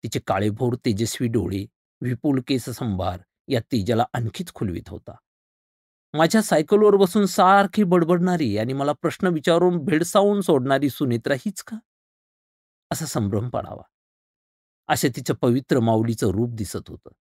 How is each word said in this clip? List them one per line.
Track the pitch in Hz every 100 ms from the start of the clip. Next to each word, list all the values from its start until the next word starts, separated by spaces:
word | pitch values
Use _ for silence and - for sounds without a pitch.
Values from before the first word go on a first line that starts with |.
तिचे | 117 -
काळेभोर | - 95 104 104 127 123
तेजस्वी | 131 98 113 - 123
डोळे, | 117 87 95 101 _ _ _
विपुल | 123 123 151 135 123
केससंभार | 135 123 120 123 92 90 92 _ _ -
या | 127
तेजाला | - 120 95 113 120
आणखीच | 131 113 - 170
खुलवीत | - 110 85 -
होता. | - - - _ _ _ _ _ _ _ _ _
माझ्या | 147 170 220
सायकलवर | 214 156 156 208 208 202
बसून | 196 214 202
सारखी | - 185 202 196 -
बडबडणारी | 190 180 160 175 185 175 135 101
आणि | 113
मला | 135 143
प्रश्न | 147 170 - 185
विचारून | 165 139 170 180 175 143
भेडसावून | 156 170 208 202 202
सोडणारी | 185 147 127 139 143
सुनेत्रा | - 139 120 131 139
हीच | 208 190
का? | - 220 _ _ _ _ _ _ _ _ _ _ _
असा | - 156
संभ्रम | 147 101 101 120
पडावा. | - - - - _ _ _ _ _ _ _ _ _ -
अशा | 147 143 131
तिच्या | 127 139
पवित्र | 131 123 - 139
माऊलीचं | 113 110 113 113 113
रूप | 95 120
दिसत | 113 101 - -
होतं. | 85 - _